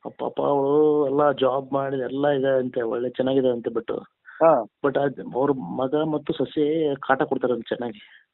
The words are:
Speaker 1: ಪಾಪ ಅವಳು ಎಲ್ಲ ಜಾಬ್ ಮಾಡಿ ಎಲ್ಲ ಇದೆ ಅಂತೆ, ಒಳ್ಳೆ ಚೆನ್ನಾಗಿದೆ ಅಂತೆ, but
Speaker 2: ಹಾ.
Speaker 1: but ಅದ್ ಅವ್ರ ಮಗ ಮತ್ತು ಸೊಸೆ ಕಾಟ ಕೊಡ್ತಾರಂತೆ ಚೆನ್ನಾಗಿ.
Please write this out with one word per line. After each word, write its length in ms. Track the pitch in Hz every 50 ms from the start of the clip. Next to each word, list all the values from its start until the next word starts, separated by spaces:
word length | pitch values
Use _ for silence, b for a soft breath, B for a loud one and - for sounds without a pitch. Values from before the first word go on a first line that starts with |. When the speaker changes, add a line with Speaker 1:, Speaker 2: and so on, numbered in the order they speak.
| _ 131
Speaker 1:
ಪಾಪ 320 | 127 _ 127 120 - -
ಅವಳು 640 | 139 139 143 143 139 139 143 151 151 151 151 147 147
ಎಲ್ಲ 260 | 135 135 143 147 147 139
ಜಾಬ್ 400 | 135 131 127 123 139 139 131 139
ಮಾಡಿ 240 | 139 139 135 139
ಎಲ್ಲ 320 | 135 127 - 131 139 143 147
ಇದೆ 300 | 147 135 131 135 135 131
ಅಂತೆ, 240 | 127 127 123 131 120
ಒಳ್ಳೆ 280 | 113 113 117 120 123
ಚೆನ್ನಾಗಿದೆ 380 | 120 - 127 131 135 139 127 127
ಅಂತೆ, 220 | 123 120 113 123
but 300 | 113 113 110 - - - - - _ _ _
Speaker 2:
ಹಾ. 380 | - - - 160 165 156 127 110 107 _ _ -
Speaker 1:
but 160 | 139 131 143
ಅದ್ 340 | 139 143 135 - - - 113
ಅವ್ರ 160 | 120 135 143 143
ಮಗ 420 | 131 123 - - 123 131 131 143
ಮತ್ತು 380 | 151 156 160 151 151 147 - 160
ಸೊಸೆ 640 | - 175 156 - - 151 147 156 165 156 147 139
ಕಾಟ 280 | 139 - - 135 131 156
ಕೊಡ್ತಾರಂತೆ 460 | - 135 131 - 127 123 117 113 -
ಚೆನ್ನಾಗಿ. 300 | - - 123 120 107 B B B B B B B